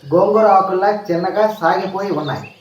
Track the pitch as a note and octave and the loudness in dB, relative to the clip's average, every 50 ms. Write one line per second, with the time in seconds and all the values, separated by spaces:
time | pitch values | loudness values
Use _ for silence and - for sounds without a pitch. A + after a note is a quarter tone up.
0 | - C#3+ D3 E3+ F#3 G#3 G#3 G#3+ A3 G#3 F#3+ F#3+ F#3+ F#3 F#3 F#3 G3 G#3 G#3 - | -6 0 2 2 4 4 4 4 4 6 4 4 2 2 -2 0 0 0 -2 -2
1 | - - E3+ E3+ F3+ F#3 F3+ G#3 G#3+ G#3+ G#3+ - E3+ E3 F3+ F#3+ A3 F#3 - F#3+ | -4 -4 -4 -2 -2 -2 0 0 0 0 0 0 0 0 0 0 -2 -4 -6 -6
2 | G3+ G3+ E3+ D3 D3+ C#3+ - - - - - _ | -4 -4 -4 -4 -4 -6 -8 -8 -10 -16 -20 _